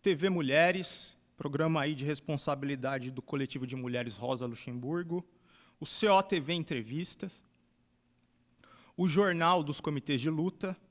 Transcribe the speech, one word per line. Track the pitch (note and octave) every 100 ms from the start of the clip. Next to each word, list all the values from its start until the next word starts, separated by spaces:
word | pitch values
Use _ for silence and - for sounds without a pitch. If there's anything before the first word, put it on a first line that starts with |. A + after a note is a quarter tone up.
T | G3+
V | D#3 F#3+
Mulheres, | F3 C#3 C#3+ F3 F#3 E3+ - - - _ _
programa | C#3+ C#3 D#3+ D#3+
aí | C#3+
de | D3
responsabilidade | C#3+ C#3+ - D3 - C#3 C#3 C#3 C3+ C3+ B2
do | B2
Coletivo | - C#3+ C3+ C3+ B2+
de |
Mulheres | C3 B2 B2 A#2+ G#2
Rosa | B2 B2+
Luxemburgo. | B2 A2+ - B2 B2+ E3+ F3 F3 - _ _ _ - _
O | D#3
C | - G#3+
O | G3
T | G3 F3+
V | C#3
Entrevistas. | E3+ D#3+ C3+ A2 C#3+ F3+ - - - _ _ _ _ _ _ _ _ _ _ _ _ - - -
O | - F3+
Jornal | D#3 G3+ E3+ E3 F3+
dos | D3 C#3+
Comitês | - D3 C#3 C#3
de | C#3+
Luta. | D#3+ F3+ - F#3+ F#3 _